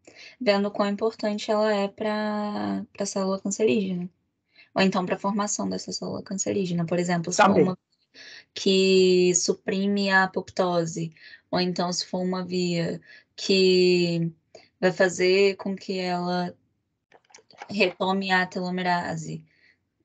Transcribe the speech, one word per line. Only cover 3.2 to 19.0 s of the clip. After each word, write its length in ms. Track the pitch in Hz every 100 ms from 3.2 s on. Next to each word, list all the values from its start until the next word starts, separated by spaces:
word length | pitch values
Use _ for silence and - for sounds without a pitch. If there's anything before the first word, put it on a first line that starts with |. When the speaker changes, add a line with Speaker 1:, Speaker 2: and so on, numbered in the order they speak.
| 190 190
Speaker 1:
cancerígena. 680 | 202 196 220 240 190 180 175 - _ _ _ _ _ -
Ou 60 |
então 240 | 190 185 180
pra 120 | 190
formação 520 | 202 208 208 - 196
dessa 240 | 185 -
célula 280 | 185 185 190
cancerígena. 640 | - 196 208 208 180 175 170
Por 140 | 175
exemplo, 320 | 175 175 170
se 100 | 180
for 60 | 196
Speaker 2:
Também. 160 | 190
Speaker 1:
uma 140 | 185 180 _ _ _ - - - -
que 800 | - - 190 190 190 185 180 180 180
suprime 760 | - 190 - 190 196 202 196
a 140 | 190 190
apoptose, 880 | 190 190 - 185 175 170 165 165 - - - _
ou 120 | 180
então 320 | 180 180 175
se 120 | 180 -
for 120 | 185
uma 240 | 185 185
via 560 | 180 180 180 170 170 175 - - _
que 960 | - - 196 185 185 180 180 175 170 165 160 _ - _ _
vai 100 | 185
fazer 640 | 175 185 185 185 190 196 190
com 220 | 202 190
que 200 | - 190
ela 560 | 180 175 175 180 180 - _ _ _ _ _ _ _ - _ - -
retome 640 | 202 185 - 190 196 196
a 120 | 185 180
telomerase, 1000 | 196 180 180 180 175